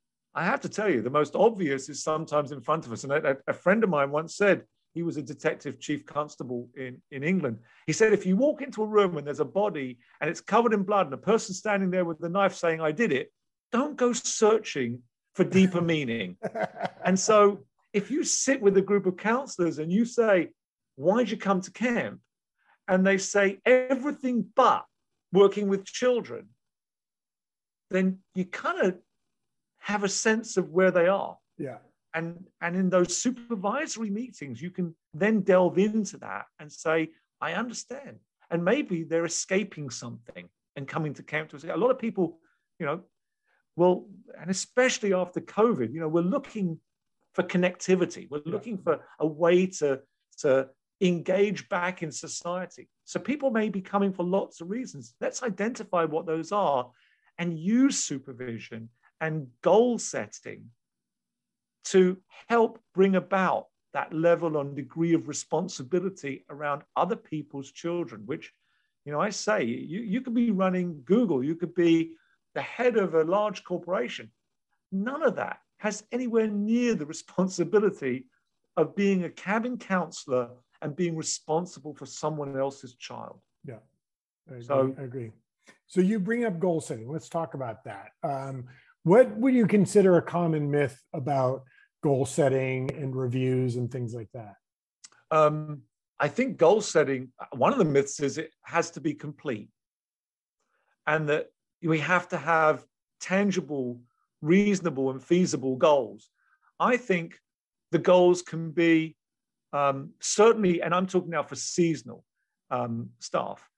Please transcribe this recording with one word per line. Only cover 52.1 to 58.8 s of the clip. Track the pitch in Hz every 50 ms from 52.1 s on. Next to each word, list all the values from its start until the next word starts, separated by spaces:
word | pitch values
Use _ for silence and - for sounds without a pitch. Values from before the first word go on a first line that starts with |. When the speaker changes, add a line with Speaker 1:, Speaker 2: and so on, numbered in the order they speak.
Speaker 1:
society. | - - - 117 - - - 170 180 185 180 175 - - - _ _ _ _
So | - - 180
people | - - 285 285 277 269
may | 220 220 214 220
be | 202 196
coming | 185 - 202 202 202 196 190
for | - 175
lots | 175 185 196 - - - -
of | 165 175
reasons. | 214 254 247 - 147 139 117 117 _ -
Let's | - - - -
identify | 254 233 185 - 202 233 262 - 208 - 185 170 165
what | 151 151 156 175
those | 165 160 160 156 -
are | 202 208 190 151 143 127 123 123 _ _ _ _ _ _ _ _ _ -
and | 175 175 165
use | 156 160 196 226 247 269 277 - - -
supervision | - 147 135 - 139 123 120 127 123 113 104 - - 117 113